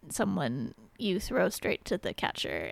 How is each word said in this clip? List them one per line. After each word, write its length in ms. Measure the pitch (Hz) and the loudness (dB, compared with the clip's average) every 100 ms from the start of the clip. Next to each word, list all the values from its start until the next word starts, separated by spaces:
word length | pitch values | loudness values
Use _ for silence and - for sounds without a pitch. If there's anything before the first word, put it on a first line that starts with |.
| - | -8
someone, 680 | - 202 190 147 - 113 - 220 - | 0 2 2 0 0 -4 -8 -20 -4
you 200 | 220 185 | 0 0
throw 300 | - 254 - | 2 4 4
straight 340 | - - - - | 2 -2 -2 0
to 120 | - | -2
the 160 | - | -2
catcher, 560 | - - - - - - | -2 -2 -2 -4 -4 -4